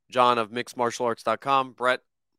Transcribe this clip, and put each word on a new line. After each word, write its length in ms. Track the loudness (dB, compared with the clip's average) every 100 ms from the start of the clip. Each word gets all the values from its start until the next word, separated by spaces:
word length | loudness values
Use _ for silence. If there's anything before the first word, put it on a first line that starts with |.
| _
John 280 | 2 4 4
of 120 | 0
mixed 260 | -6 -8 -4
martial 300 | -4 -2 -4
arts 160 | -4
dot 180 | -4 -4
com, 320 | 0 0 0
Brett 280 | -2 -2 -2 _ _ _